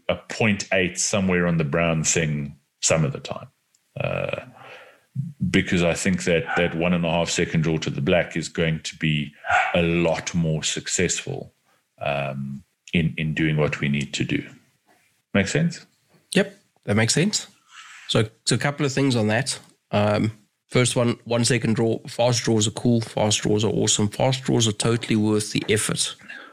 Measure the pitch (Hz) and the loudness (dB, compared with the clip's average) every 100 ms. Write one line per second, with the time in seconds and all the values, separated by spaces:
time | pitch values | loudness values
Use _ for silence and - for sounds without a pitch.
0 | - 90 - - 113 98 - 95 87 - | -6 -6 -6 0 2 2 0 0 0 -2
1 | - 104 92 90 87 82 73 82 85 80 | -2 0 2 2 2 2 0 0 2 2
2 | 76 90 78 73 71 - _ _ - 82 | 0 0 0 -2 -6 -12 _ _ 0 2
3 | 71 69 - - - _ _ _ _ - | 0 -4 -10 -12 -14 _ _ _ _ -8
4 | 50 50 50 - - - - - - _ | -4 -4 -4 -6 -10 -18 -20 -20 -20 _
5 | _ - - - 92 95 92 90 85 80 | _ -10 -10 -4 0 0 2 2 2 0
6 | 98 87 90 82 - - 85 80 87 87 | 0 0 2 0 0 0 0 0 0 2
7 | 82 85 82 - 85 85 80 80 78 71 | 2 0 0 -2 0 0 0 0 -2 -2
8 | 69 87 - 85 78 - 82 78 - - | 2 2 2 -4 -6 -2 -2 -2 -6 -4
9 | 82 76 73 - - - - 87 85 85 | -2 -2 -4 -8 -2 -2 0 0 2 2
10 | 85 80 - 87 82 78 - - - - | 0 0 -4 -2 0 0 -2 -6 -4 -2
11 | 87 - - 50 - _ _ _ _ _ | 0 -2 -6 -8 -10 _ _ _ _ _
12 | 73 71 69 67 67 69 - _ - 87 | -4 -4 -4 -6 -8 -10 -16 _ -4 0
13 | 78 - 80 76 80 76 73 - 73 71 | 0 -2 -4 0 0 2 0 0 -2 -2
14 | 69 - 64 - - - _ _ _ _ | -2 -4 -2 -4 -6 -16 _ _ _ _
15 | _ _ _ 101 98 147 170 - - _ | _ _ _ 0 2 2 0 -2 -12 _
16 | _ _ _ 180 202 - _ _ - 104 | _ _ _ 0 0 -4 _ _ -2 2
17 | 120 143 202 - - _ _ - - - | 2 2 0 0 -6 _ _ -20 -20 -14
18 | - 117 110 - - 127 147 143 143 135 | -2 0 0 -4 -2 0 0 -2 -2 2
19 | 139 120 107 113 131 - - _ _ 104 | 2 2 2 0 -2 -8 -12 _ _ 0
20 | 104 104 107 - _ _ _ 127 120 131 | 2 2 0 -4 _ _ _ 2 2 2
21 | 120 120 - 117 117 120 117 110 113 - | 0 -2 -2 0 2 2 2 2 0 -2
22 | - - 120 120 - 113 107 - 123 117 | -4 0 2 2 2 2 2 0 2 2
23 | 113 - 107 - 110 107 110 113 107 104 | 0 0 0 2 2 2 2 2 2 2
24 | 104 - 127 131 131 123 113 101 117 117 | 0 2 0 0 0 2 2 0 0 0
25 | - 110 107 107 - - - 110 - - | 0 2 4 2 0 -2 0 0 0 -2
26 | - - - - - | -4 -8 -18 -20 -20